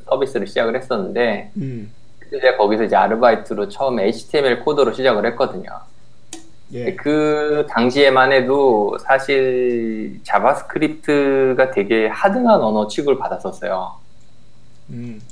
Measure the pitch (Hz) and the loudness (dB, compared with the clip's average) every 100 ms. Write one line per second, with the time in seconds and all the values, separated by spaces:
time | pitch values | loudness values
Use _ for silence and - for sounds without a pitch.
0 | - 135 135 117 98 127 113 127 - 113 | -2 -2 0 -4 -4 -2 0 -2 -2 -4
1 | 92 113 117 101 - 202 135 117 104 - | -2 0 0 -2 -6 -8 -8 -8 -12 -16
2 | - - - 139 127 113 104 110 101 95 | -18 -16 -10 0 2 4 2 2 2 2
3 | 98 110 120 110 - 104 101 - 139 117 | 2 4 4 4 0 -4 -4 -2 -2 0
4 | 101 117 - 151 135 120 156 143 120 131 | 0 -2 -2 0 2 2 0 2 2 2
5 | 131 104 117 117 131 92 - - - - | 2 4 0 0 -2 -4 -12 -14 -14 -16
6 | - - - - - - - 123 120 - | -16 -16 -16 -16 -16 -16 -12 -8 -6 -4
7 | 143 151 151 151 151 151 147 113 123 139 | 0 2 2 2 0 0 0 2 2 6
8 | 135 131 135 135 123 139 135 110 101 - | 6 6 6 4 4 4 4 4 2 -2
9 | - 135 - 135 131 127 123 117 113 110 | 2 2 2 2 2 2 0 0 -2 -4
10 | 110 - - 104 117 - - - 151 156 | -8 -10 -2 2 2 2 -2 -2 -2 -2
11 | - 143 139 135 131 127 131 117 101 113 | 0 2 2 2 2 2 2 2 2 2
12 | 110 - 196 240 240 190 113 107 107 - | 0 2 0 2 4 4 4 0 -2 -2
13 | 143 127 - 92 95 - 87 92 92 - | 0 0 -2 -6 -8 -8 -6 -4 -6 -12
14 | - - - - - - - - - 120 | -16 -16 -16 -16 -16 -16 -16 -16 -14 -12
15 | 120 107 120 | -12 -14 -16